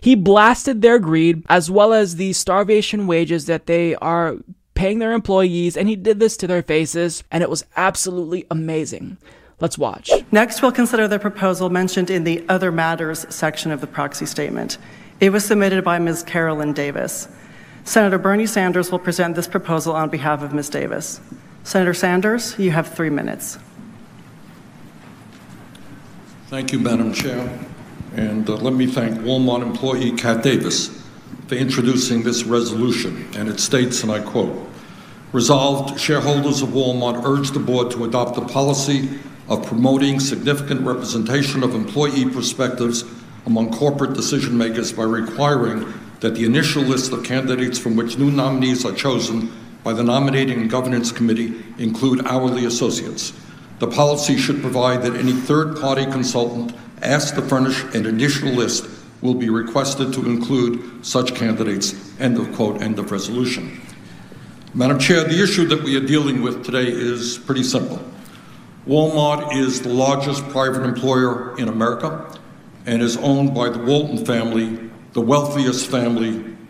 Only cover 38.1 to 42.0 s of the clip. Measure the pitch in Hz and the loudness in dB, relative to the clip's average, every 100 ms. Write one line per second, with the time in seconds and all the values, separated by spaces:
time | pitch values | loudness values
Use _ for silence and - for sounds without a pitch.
38.1 | 123 120 123 - 135 143 139 143 135 135 | 0 0 -2 -2 0 2 2 0 0 -2
39.1 | - - - - 110 - 117 131 135 139 | -6 -14 -12 -4 -4 -2 2 4 4 2
40.1 | 135 135 117 131 139 - 131 127 123 - | 2 -2 -2 -2 -2 -2 -2 -2 -4 -4
41.1 | 117 110 139 143 135 123 110 107 143 | -2 0 0 0 0 0 0 -2 0